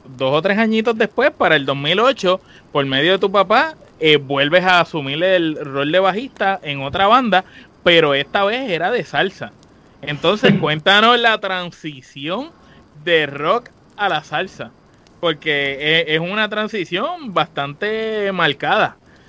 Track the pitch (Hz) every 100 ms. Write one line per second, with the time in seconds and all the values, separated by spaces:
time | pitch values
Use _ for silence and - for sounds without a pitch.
0 | 131 127 131 147 190 202 226 220 226 220
1 | 226 - 285 - 202 151 139 139 143 185
2 | 247 254 185 185 _ - _ 147 139 135
3 | 160 190 202 202 185 226 320 311 - -
4 | 156 147 135 139 143 175 185 180 165 165
5 | 135 147 185 185 165 151 147 135 147 175
6 | 190 190 269 - 196 196 151 143 139 175
7 | 196 247 240 185 - - - _ 180 170
8 | 151 139 143 202 202 240 269 160 175 240
9 | 151 143 190 - 113 _ - _ _ -
10 | 139 147 165 208 262 202 151 156 190 202
11 | 226 240 233 220 196 185 175 - 160 135
12 | - 143 147 196 320 - - - _ 147
13 | 156 160 147 139 156 233 - _ _ -
14 | 202 156 - 156 190 - 117 _ _ _
15 | _ - 170 151 156 143 139 135 151 165
16 | 156 156 170 214 214 214 214 220 160 175
17 | 285 359 262 170 147 - 139 143 208 220
18 | 220 214 196 185 156 131 143 208 160 -
19 | _ -